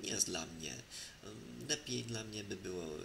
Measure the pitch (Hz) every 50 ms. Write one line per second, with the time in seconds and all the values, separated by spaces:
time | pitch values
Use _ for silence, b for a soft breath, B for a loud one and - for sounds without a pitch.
0 | - - - 101 - - 92 82 80 82 82 82 80 73 64 - - - - -
1 | - - - - - 98 107 113 117 120 120 120 120 - - - - - 123 120
2 | 113 117 113 110 107 107 107 107 101 101 98 92 92 95 92 90 82 78 76 76